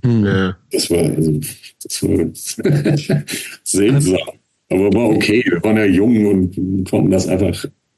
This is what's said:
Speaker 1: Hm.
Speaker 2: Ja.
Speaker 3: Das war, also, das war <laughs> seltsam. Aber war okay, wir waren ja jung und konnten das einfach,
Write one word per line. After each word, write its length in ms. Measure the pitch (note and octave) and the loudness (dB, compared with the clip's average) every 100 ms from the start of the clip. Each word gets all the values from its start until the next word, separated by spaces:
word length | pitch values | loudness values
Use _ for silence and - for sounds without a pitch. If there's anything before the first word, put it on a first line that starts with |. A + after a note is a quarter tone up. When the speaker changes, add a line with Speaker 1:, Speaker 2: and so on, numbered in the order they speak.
Speaker 1:
Hm. 220 | B2 A#2 G2+ | -2 0 2
Speaker 2:
Ja. 320 | F#2+ F#2+ F2+ _ | 0 0 -4 _
Speaker 3:
Das 180 | - - | -6 -2
war, 80 | E2+ | 0
also, 400 | D#2+ - D#2+ D2+ D2 - - - | 0 0 0 -2 -4 -14 -20 -20
das 200 | - - | -12 -6
war 220 | - - E2 | -2 0 -2
<laughs> 880 | - - - G3 D3 - D3+ - D3 - - - - | -6 -14 -4 0 0 2 -2 0 -4 -4 -10 -12 -14
seltsam. 540 | - F#2 G2+ C#3 D3+ F#2 - - _ _ - | -6 0 2 2 2 0 -2 -14 _ _ -4
Aber 240 | F2+ G2+ | 0 2
war 160 | G#2 A#2 | 2 2
okay, 340 | G#2+ G#2 A2 - | 0 2 2 2
wir 160 | F2 | 0
waren 140 | G#2 A2 | 2 2
ja 80 | G#2 | 4
jung 400 | F2+ A2 A#2 G#2 | 4 4 4 4
und 640 | G2+ F2+ F2+ F#2+ F#2+ F#2+ | 2 0 -2 -4 -2 -2
konnten 220 | G#2+ - | 0 2
das 160 | F#2 - | 0 0
einfach, 380 | F#2 F#2+ - - _ _ | 0 -2 -2 -8 _ _